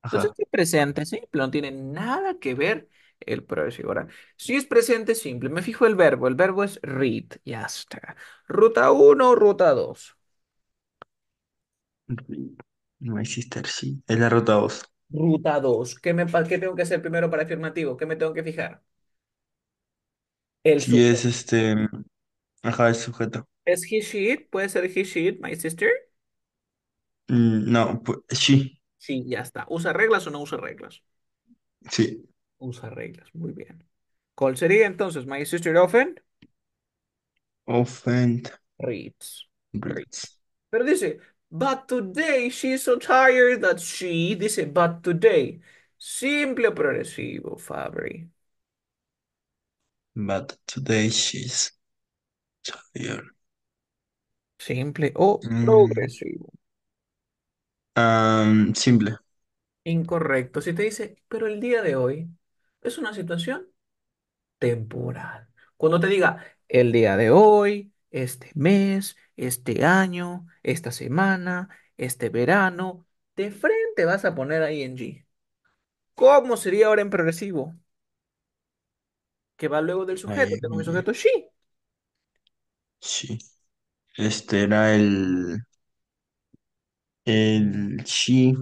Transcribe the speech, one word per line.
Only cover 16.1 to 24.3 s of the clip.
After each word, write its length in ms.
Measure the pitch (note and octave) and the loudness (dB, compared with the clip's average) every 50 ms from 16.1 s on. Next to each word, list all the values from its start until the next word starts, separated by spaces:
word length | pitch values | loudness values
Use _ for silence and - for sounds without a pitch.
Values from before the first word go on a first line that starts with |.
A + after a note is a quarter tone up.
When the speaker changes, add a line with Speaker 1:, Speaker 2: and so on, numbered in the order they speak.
| E3+ | -2
Speaker 1:
me 120 | E3+ F3 | -2 -2
pa-, 180 | E3+ E3+ F3 E3 | 0 0 -2 0
qué 140 | E3 F#3 F3 | 0 -2 -4
tengo 160 | F#3 F#3 F3+ | -4 -6 -4
que 60 | F3 | -4
hacer 180 | F3 E3+ F#3 D#3+ | -4 -4 -4 -4
primero 280 | E3 E3+ E3 E3+ E3+ E3 | -4 -4 -2 -2 -2 0
para 120 | E3 D3+ D#3 | -2 -2 -4
afirmativo? 520 | E3 E3+ D3+ D#3+ D#3 - F3 D#3+ C#3 B2+ | -4 -6 -8 -8 -8 -6 -6 -6 -6 -6
¿Qué 100 | B2+ D#3 | -6 -6
me 100 | D#3 D#3+ | -8 -4
tengo 160 | D#3 D#3+ D#3+ D#3 | -4 -4 -4 -4
que 80 | D#3+ D#3+ | -6 -8
fijar? 380 | E3 D#3+ E3 C#3 - - _ _ _ _ _ _ _ _ _ _ _ _ _ _ _ _ _ _ _ _ _ _ _ _ _ _ _ _ _ _ _ _ _ _ _ _ _ _ | -8 -8 -8 -10 -10 -12 _ _ _ _ _ _ _ _ _ _ _ _ _ _ _ _ _ _ _ _ _ _ _ _ _ _ _ _ _ _ _ _ _ _ _ _ _ _
El 160 | D#3+ D3+ C#3+ | 4 4 4
Speaker 2:
Si 240 | C3+ B2 B2 A#2+ A#2+ | 2 4 4 6 6
es 160 | A#2+ A#2+ A#2 | 6 4 2
Speaker 1:
sujeto. 40 | A#2+ | 0
Speaker 2:
este... 640 | B2 A#2+ - - - - A2+ A2+ A2 G#2+ G#2+ G#2+ G#2+ - - - _ _ _ _ _ _ _ _ _ _ _ | -2 -2 -4 -4 0 0 2 2 2 0 0 -2 -2 -6 -10 -16 _ _ _ _ _ _ _ _ _ _ _
Ajá, 260 | - A#2 A#2 - A#2+ A#2 | -6 -6 0 2 4 2
el 60 | A#2 | 2
sujeto. 540 | A2+ - - A#2+ - A#2+ A2 - A#2 - _ _ _ _ | 0 -4 -10 -6 -6 -6 -6 -6 -10 -12 _ _ _ _
Speaker 1:
¿Es 180 | - F3+ F3 F3 - | -2 -2 -2 -2 -4
he, 100 | A3 A3 | -4 -4
she, 320 | G#3 - - G#3 G3 G#3+ | -4 -4 -6 -4 -2 -2